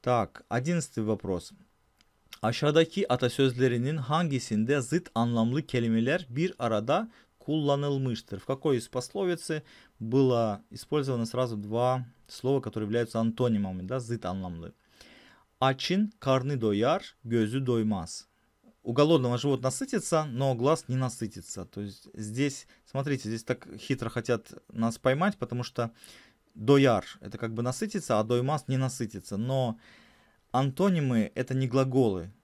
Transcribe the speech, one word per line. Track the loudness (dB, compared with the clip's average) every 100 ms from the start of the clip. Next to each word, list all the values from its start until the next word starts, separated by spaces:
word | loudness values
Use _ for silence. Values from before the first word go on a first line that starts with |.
Так, | 2 2 0 -6 -4
одиннадцатый | -4 0 -2 -2 -4
вопрос. | -2 -2 0 -4 -4 -20 _ _ _ _ _ _ _ -4
Aşağıdaki | -4 0 2 4 2 0 0
atasözlerinin | 2 0 2 2 4 2 2 -2 -2
hangisinde | 0 0 0 -2 -2 0 2 0
zıt | 2 -2 -2
anlamlı | -2 0 2 2 0 -2
kelimeler | -2 2 2 2 0 -2
bir | -2 -2 0
arada | 0 0 2 0 0 -12 _ _
kullanılmıştır? | -4 0 2 2 0 0 0 -4 -6 -12
В | -6
какой | -2 2 0
из | 0
пословицы | -8 -6 -4 -2 -2 -4 -6 -6 -20 -20 _
было | 0 4 4 4 2 -2 -8
использовано | -20 -4 -2 0 -2 -2
сразу | -2 -2 -4
два | -4 0 0 0 -4 _ _
слова, | -6 0 0
которые | -2 -6 -2
являются | -2 0 0
антонимами, | 0 2 2 2 0 -4
да, | -6 -6
зыт | -4 -6
анламлы? | -4 -6 -6 -8 -12 -16 _ _ -20 -20 -20 -20 _ _
Açın | 0 0 0 2 0 -2
karnı | 2 2 2 0
doyar, | 2 4 4 2 -2 _
gözü | -2 0 2 0 0
doymaz. | 2 2 0 -4 -12 -16 _ _ _ _ _
У | -4
голодного | 4 6 6 4 0
живот | 0 0
насытится, | 0 -2 -2 -4 0 0
но | 0 -2 0
глаз | 2 2 2 0
не | -2
насытится. | -2 -4 -8 -8 -14 -12 -10
То | -8
есть | -10 -10 -18
здесь, | -12 -10 -2 -2 -2 -16 _ _
смотрите, | -6 -2 -4 -4
здесь | -6
так | -4 -6 -4 -16
хитро | -4 -4 -2
хотят | -4 -2 -2 -2 -20 _
нас | -2 -2 0
поймать, | 0 2 0 -2
потому | -6 -6
что | -6 -4 -4 -6 -20 -20 -20 _ _
дояр — | -8 4 6 8 4 0 -14
это | -14 -8
как | -6
бы | -4
насытится, | -4 -2 -4 -6 0 0
а |
доймас — | 2 0 2 -2 -2
не | -2
насытится. | -2 -2 -8 -8 -8 -6
Но | -2 0 0 -4 -12 -20 -20 _ _ _ _
антонимы — | 0 0 2 2 2 2 2 0
это | -2 -2
не | -2 0
глаголы. | 2 2 4 2 2 -6 -16